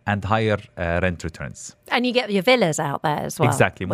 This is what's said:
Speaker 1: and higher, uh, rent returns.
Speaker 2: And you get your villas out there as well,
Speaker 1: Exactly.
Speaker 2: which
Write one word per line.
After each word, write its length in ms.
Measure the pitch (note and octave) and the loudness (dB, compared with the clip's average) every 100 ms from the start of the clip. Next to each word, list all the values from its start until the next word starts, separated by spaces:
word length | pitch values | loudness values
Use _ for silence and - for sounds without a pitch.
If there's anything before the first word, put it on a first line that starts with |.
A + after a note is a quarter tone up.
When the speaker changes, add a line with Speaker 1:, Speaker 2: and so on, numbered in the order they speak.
| - | -2
Speaker 1:
and 180 | G2+ | -2
higher, 320 | F#2 A2+ A2 G2+ - - | 0 0 2 0 -4 -6
uh, 220 | E2+ E2+ | -2 0
rent 200 | F#2 E2 | 0 -2
returns. 540 | E2 - C#2 - - - - | -8 -10 -12 -12 -18 -20 -4
Speaker 2:
And 180 | B3+ B3 | -2 0
you 60 | |
get 160 | A#3+ A3 | 0 0
your 120 | G3+ | 0
villas 380 | F3+ B3+ F3+ D3+ | 4 4 4 0
out 220 | D3 C#3 | -2 -2
there 160 | - D3 | -2 -2
as 200 | C#3+ - | -4 0
well, 120 | D3+ | 0
Speaker 1:
Exactly. 340 | C3+ G2+ - | 4 2 2
Speaker 2:
which 60 | F#2 | -2